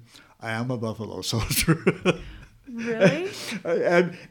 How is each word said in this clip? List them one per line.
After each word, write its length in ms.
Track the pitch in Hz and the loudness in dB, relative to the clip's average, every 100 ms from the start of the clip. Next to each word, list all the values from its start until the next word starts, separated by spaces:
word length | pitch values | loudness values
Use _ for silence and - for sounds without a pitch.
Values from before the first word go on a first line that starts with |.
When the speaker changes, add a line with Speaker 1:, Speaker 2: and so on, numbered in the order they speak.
| - - - _ | -18 -20 -20 _
Speaker 1:
"I 120 | 113 | -6
am 200 | 113 127 | -4 -2
a 60 | 123 | -2
Buffalo 440 | 110 104 104 92 | -4 -6 -8 -8
<laughs> 120 | - | -4
Soldier." 440 | 113 - - - 156 - - 190 175 - - - - - | -2 0 0 2 2 2 2 0 0 -4 -16 -20 -20 -14
Speaker 2:
Really? 580 | 233 226 226 - 294 381 - - | -8 -4 4 4 4 -2 -8 -8
Speaker 1:
<laughs> 180 | 202 165 | -6 -2
And, 520 | 165 139 175 180 - - | 0 4 4 4 -2 0